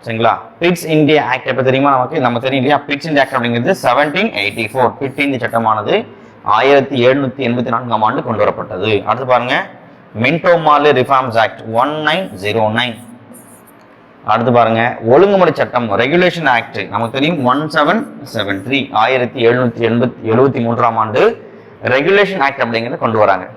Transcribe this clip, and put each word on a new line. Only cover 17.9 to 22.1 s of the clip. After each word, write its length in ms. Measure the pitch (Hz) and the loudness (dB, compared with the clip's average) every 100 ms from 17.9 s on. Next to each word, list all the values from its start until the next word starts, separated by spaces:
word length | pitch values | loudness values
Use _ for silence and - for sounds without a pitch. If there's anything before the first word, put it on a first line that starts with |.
| 208 - - 139 113 | 0 -4 -14 -12 -6
செவன் 260 | 101 98 101 | -4 -6 -4
த்ரீ, 100 | 135 117 107 | -4 -2 0
ஆயிரத்தி 380 | 113 131 123 127 117 | 2 2 -2 0 2
எழுநூத்தி 340 | 123 123 113 117 | 2 0 0 0
எண்பத்தி, 300 | 117 123 - 110 | 2 0 -4 -2
எழுபத்தி 280 | 113 135 127 117 | 2 2 2 -2
மூன்றாம் 320 | 117 120 113 | 0 0 0
ஆண்டு 200 | 110 113 208 233 - - - - 113 127 | 0 2 2 0 -14 -20 -20 -8 0 0
ரெகுலேஷன் 480 | 151 | 2